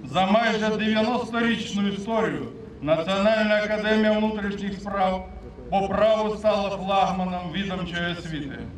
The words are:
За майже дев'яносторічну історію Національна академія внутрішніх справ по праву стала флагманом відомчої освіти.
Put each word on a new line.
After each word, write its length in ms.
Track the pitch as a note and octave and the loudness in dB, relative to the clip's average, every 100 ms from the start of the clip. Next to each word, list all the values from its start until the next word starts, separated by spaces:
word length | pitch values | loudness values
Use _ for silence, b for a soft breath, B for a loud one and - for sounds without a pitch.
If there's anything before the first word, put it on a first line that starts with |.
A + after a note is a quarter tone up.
За 220 | C3 D3 F#3+ | -2 0 4
майже 440 | A3 A#3 G#3+ G#3+ G#3+ | 4 4 2 0 0
дев'яносторічну 1080 | G#3+ A3 A3+ B3 A3 A#3 A#3 A3 - G3+ G3+ | 0 2 2 0 -2 0 0 0 -2 -2 -2
історію 600 | - A#3 A3+ F3 C#3 - - - - | -2 -2 0 0 -2 -8 -12 -16 -8
Національна 760 | C#3+ D#3+ E3+ G3 G3+ A3 G#3+ G#3 | 0 0 2 2 4 4 4 2
академія 480 | G#3+ G#3+ G#3 A3 G#3+ | 2 0 2 4 4
внутрішніх 640 | G#3+ G#3+ G#3+ G3+ G3 G3+ | 4 0 -2 -4 -4 -6
справ 560 | G3 G3+ G3 F#3+ F#3 F#3 - - - - | -6 -6 0 0 0 -6 -14 -16 -16 -2
по 180 | G3 G3 | 0 2
праву 480 | G3 A3 A3 G#3+ G#3 | 4 4 4 0 0
стала 340 | G#3+ G3+ G3 | 2 2 0
флагманом 800 | F#3+ F#3 G3 F#3 F#3 F3+ F3+ F3 | -4 0 2 2 2 -2 -4 -6
відомчої 580 | E3 G3 F#3 F3 E3+ F3 | -4 -4 -4 -4 -4 -4
освіти. 480 | E3+ E3 D#3 C#3+ A#2 A#2 | -4 -6 -8 -8 -10 -12